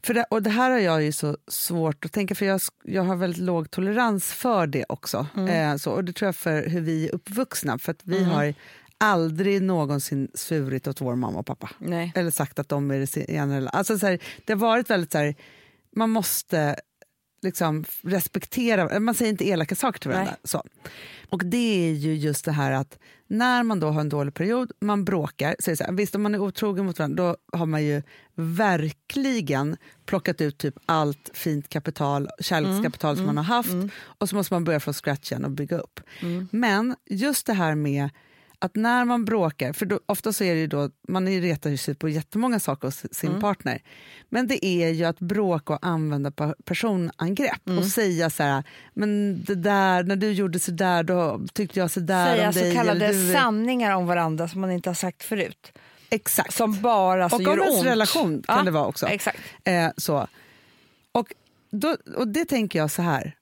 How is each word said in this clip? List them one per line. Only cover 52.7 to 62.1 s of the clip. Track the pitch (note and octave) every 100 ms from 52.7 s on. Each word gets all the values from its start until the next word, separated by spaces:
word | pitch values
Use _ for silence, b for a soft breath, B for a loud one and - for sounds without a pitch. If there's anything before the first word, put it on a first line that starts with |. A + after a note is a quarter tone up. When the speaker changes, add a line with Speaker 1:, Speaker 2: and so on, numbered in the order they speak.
Speaker 2:
så | F3
kallade | F3 F3 G#3+
Speaker 1:
eller | G3 F#3
du |
Speaker 2:
sanningar | A3+ B3+ G#3+ A3+ B3+ A3
om | F#3+ F3
varandra | F3 E3 D#3 E3+
som | F3+
man | F#3+
inte | F3+ F#3
har |
sagt | F3 F#3 -
förut. | - G#3+ E3+ - - - B B B
Speaker 1:
Exakt. | A3 - - -
Speaker 2:
Som | - A3+ G3+
bara | A3+ A3 F#3 F#3 F3+
så | A#3
Speaker 1:
Och |
Speaker 2:
gör | F#3
Speaker 1:
om | -
ens | F#4+ A#3+
Speaker 2:
ont. | B3+
Speaker 1:
relation | A#3 G#3+ E4 A3+ D3+
kan | - C#3+
Speaker 2:
Ja, |
Speaker 1:
det | F#3
vara | D#3 B2
också. | - -
Speaker 2:
exakt. | G#3 - - B B
Speaker 1:
Eh, | - F3 E3 -
så. | - D3 - b b b b b b b b
Och, | A#3 A#3 - _ _ _
då, | G#3 C#4+ D#4 -